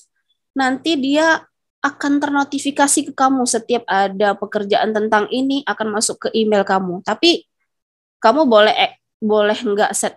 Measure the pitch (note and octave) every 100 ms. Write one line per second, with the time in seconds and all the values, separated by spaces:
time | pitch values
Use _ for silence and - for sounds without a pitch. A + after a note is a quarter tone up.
0 | - _ _ _ _ C4+ C4 C4 D#4+ D#4+
1 | C4+ D4 D#4+ D#4+ - _ _ _ C#4+ -
2 | C#4+ C#4+ D4 C#4+ C#4 C#4 C#4 C#4+ C#4 D#4
3 | C#4+ - C4+ C4+ B3 A3+ A3+ A#3 - G3
4 | G3 F#3+ G#3 G3 G3+ G#3 G3+ G3+ G#3+ G#3+
5 | G#3+ G#3+ G#3 B3+ C4+ C#4 G#3 G#3 A3 G#3
6 | - - - A3 G#3+ G#3 G3 F#3+ F#3 F3+
7 | - G#3+ E4+ - - _ _ _ _ _
8 | _ _ A3 C4+ C#4+ G#3+ G#3+ - G3 -
9 | _ - G#3+ G#3+ G#3 G#3+ A3+ G3+ G3+ G#3+
10 | G3+